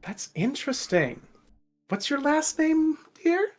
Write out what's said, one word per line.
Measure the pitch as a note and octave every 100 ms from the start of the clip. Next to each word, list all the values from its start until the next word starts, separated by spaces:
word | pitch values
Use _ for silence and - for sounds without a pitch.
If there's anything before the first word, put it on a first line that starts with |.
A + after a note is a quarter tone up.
That's | - G3+ -
interesting. | - G#3+ C#4+ - B3+ - F3+ C3 - - - _ _ _ _ _
What's | G3 -
your | C#4+
last | C#4 D#4 D4+ -
name, | D#4 D#4+ D#4 D4+ - _
dear? | E4 F4 G4+